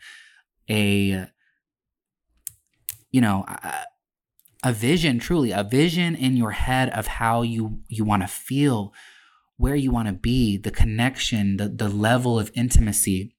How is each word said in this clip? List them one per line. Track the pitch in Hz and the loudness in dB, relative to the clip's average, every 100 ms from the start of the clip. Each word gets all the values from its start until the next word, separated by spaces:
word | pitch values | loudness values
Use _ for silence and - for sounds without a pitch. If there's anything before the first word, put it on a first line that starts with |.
| - - - _ _ _ - | -18 -20 -20 _ _ _ -4
a, | 107 101 101 98 92 92 _ _ _ _ _ _ _ _ _ _ _ - - _ _ - - _ | 0 2 2 2 -2 -6 _ _ _ _ _ _ _ _ _ _ _ -18 -18 _ _ -16 -16 _
you | 127 | 2
know, | 113 98 - | 4 2 -4
a, | - 82 76 - - _ _ _ _ _ _ | -10 -10 -10 -12 -18 _ _ _ _ _ _
a | 127 | -2
vision, | 110 117 170 160 120 | 0 2 2 2 0
truly, | - 170 123 | 0 0 2
a | 95 | 0
vision | 104 127 170 170 170 | 0 2 2 2 0
in | 160 131 127 | 0 0 2
your | 110 | 0
head | 104 127 131 127 | 0 0 2 0
of | - - | -2 -6
how | - 113 117 | -2 0 0
you, | 117 113 110 107 - | 0 -2 -4 -8 -8
you | 107 | -4
wanna | 107 104 - | 0 0 0
feel, | - - 135 143 113 101 - - - _ _ _ - | -8 -6 0 2 0 -4 -12 -20 -20 _ _ _ -2
where | 123 | 0
you | 147 131 | 2 0
wanna | 120 110 | 0 -2
be, | 92 117 127 113 98 | -2 0 2 2 0
the | 104 | -2
connection, | - 113 107 123 131 - 117 98 98 | -2 -2 0 -2 -2 -4 0 0 0
the, | 101 | -4
the | 110 110 | -4 -4
level | 104 110 123 123 113 | -2 2 2 2 0
of | 110 | -2
intimacy. | - 123 - 107 101 - 95 101 | -2 4 4 4 2 0 -2 -4